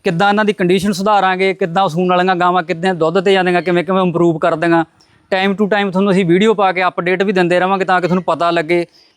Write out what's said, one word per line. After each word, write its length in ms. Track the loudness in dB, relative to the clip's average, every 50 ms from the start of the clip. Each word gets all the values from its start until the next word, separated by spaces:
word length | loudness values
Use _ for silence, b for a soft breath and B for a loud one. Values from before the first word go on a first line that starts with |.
| -4
ਕਿੱਦਾਂ 240 | -4 -2 0 2 2
ਇਹਨਾਂ 160 | 2 2 0
ਦੀ 80 | 0 0
ਕੰਡੀਸ਼ਨ 380 | 0 0 0 0 0 0 -2
ਸੁਧਾਰਾਂਗੇ, 640 | -2 -2 0 0 2 2 2 0 0 0 -2 -2 -2
ਕਿੱਦਾਂ 340 | -2 -4 -2 0 0 0 0
ਸੂਣ 200 | 0 -2 0 0
ਵਾਲੀਆਂ 260 | 2 2 2 0 0
ਗਾਵਾਂ 280 | 0 0 0 0 0 -2
ਕਿੱਦਾਂ 300 | -4 -6 -4 -4 -4 -2
ਦੁੱਧ 260 | 0 -2 0 0 0
'ਤੇ 140 | 2 2 2
ਜਾਂਦੀਆਂ, 280 | 2 2 0 0 -2
ਕਿਵੇਂ 220 | 0 0 -2 -2 0
ਕਿਵੇਂ 180 | 0 -2 0
ਇੰਪਰੂਵ 360 | 0 0 0 0 2 0 0 0
ਕਰਦੀਆਂ, 460 | 0 -2 -2 0 0 0 2 0 0 -2 _ b b b b b b b
time 200 | -4 -2 0 -2
to 140 | -2 -2 -2
time 260 | 0 0 0 -2 -2
ਤੁਹਾਨੂੰ 200 | -2 0 0 2
ਅਸੀਂ 120 | 2 2 2
ਵੀਡੀਓ 280 | 2 2 4 4 2 2
ਪਾ 180 | 2 0 0
ਕੇ 120 | 0 0 -2
ਅਪਡੇਟ 380 | -2 -2 -2 -2 -2 0 0 0
ਵੀ 80 | 0
ਦਿੰਦੇ 280 | 0 0 0 2 2 0
ਰਵਾਂਗੇ, 260 | 0 0 0 -2 0
ਤਾਂ 140 | 0 0 0
ਕਿ 60 | 0 0
ਤੁਹਾਨੂੰ 160 | -2 -2 -2
ਪਤਾ 260 | -2 -2 -2 0 0
ਲੱਗੇ 340 | 0 -2 -2 0 -2 -2 -2 -4 b b b b b